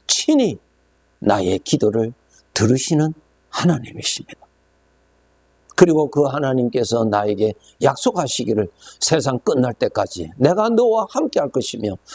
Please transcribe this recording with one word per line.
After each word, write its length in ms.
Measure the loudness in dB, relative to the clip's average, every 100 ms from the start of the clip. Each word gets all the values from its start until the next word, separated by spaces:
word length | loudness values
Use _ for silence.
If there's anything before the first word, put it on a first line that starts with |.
| -4
친히 520 | -2 2 2 2 -2 _ _ _ _ _ -4
나의 400 | 0 2 2 -2
기도를 540 | 0 0 2 0 -2 -6 _ _ _
들으시는 600 | 0 2 2 2 0 0 -4 _ _ _
하나님이십니다. 920 | -2 0 0 -4 -8 -6 -6 -8 -20 _ _ _ _ _ _ _ _ _ _ _ _ _ 4
그리고 340 | 4 4 0
그 140 | 0 0
하나님께서 800 | 0 -2 0 0 -2 -2 0 0
나에게 480 | 0 0 0 -2 -4 _ -2
약속하시기를, 880 | -2 0 -2 -2 -4 -4 -2 -2 -2 -6 -20 -6
"세상 400 | 0 0 0 -4
끝날 340 | -2 0 0
때까지 580 | -2 -4 -2 -6 -6 -10 0
내가 320 | 2 2 0
너와 380 | 2 2 0 -2
함께 300 | -4 -2 -2
할 100 | -2
것이며 480 | -4 -6 -4 -6 -6 -12